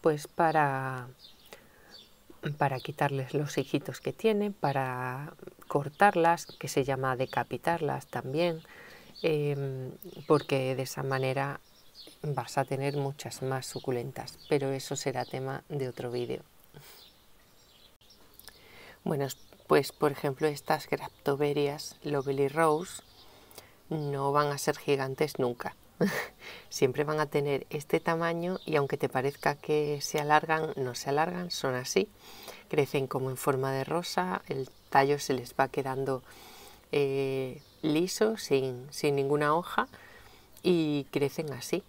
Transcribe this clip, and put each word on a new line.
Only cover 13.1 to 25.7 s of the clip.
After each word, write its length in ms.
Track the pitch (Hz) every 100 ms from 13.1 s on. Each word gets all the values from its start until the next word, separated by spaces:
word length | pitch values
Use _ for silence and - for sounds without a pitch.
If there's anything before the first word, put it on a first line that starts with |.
| 143 - -
más 240 | 131 135 -
suculentas, 720 | 127 - 123 135 123 113 - -
pero 240 | 147 135
eso 240 | 135 - 139
será 300 | - 127 123
tema 360 | 131 131 135 -
de 180 | 147 131
otro 240 | 120 123
vídeo. 320 | 123 120 127 - - - - - - - - - - - - - - - _ - - - - - - - - - -
Bueno, 220 | - 147 135 - - - -
pues 260 | 151 139
por 200 | - 151
ejemplo 340 | 139 147 135 156
estas 420 | 143 - 156 -
Graptoverias 1080 | - - - - 139 147 147 143 147 - -
Lovely 440 | 151 143 139 139 139
Rose 540 | 147 160 151 185 - - - - - - - - - -
no 420 | 156 147 139 139
van 160 | 143 147
a 80 | 143
ser 220 | - 143
gigantes 600 | - 139 135 135 151 -
nunca. 380 | 123 120 -